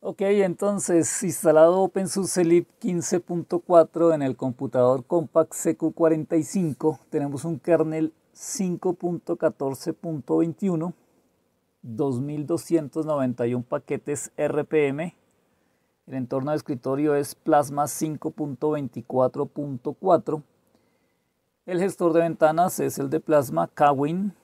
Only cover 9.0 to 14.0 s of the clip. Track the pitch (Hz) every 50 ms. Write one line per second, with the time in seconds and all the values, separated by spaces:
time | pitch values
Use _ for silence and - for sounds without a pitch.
9 | - 175 175 160 _ - 170 165 - 160 - _ 143 135 135 - - 170 160 _
10 | - 165 160 147 123 - 156 160 165 165 156 _ - 196 180 160 156 180 170 _
11 | _ _ _ _ _ _ _ _ _ _ _ _ _ _ _ _ _ 123 113 107
12 | 151 139 131 120 135 143 147 151 147 135 170 160 - - 170 165 151 135 _ -
13 | 156 151 156 143 131 127 120 - 123 117 123 123 120 _ - 147 - - 147 139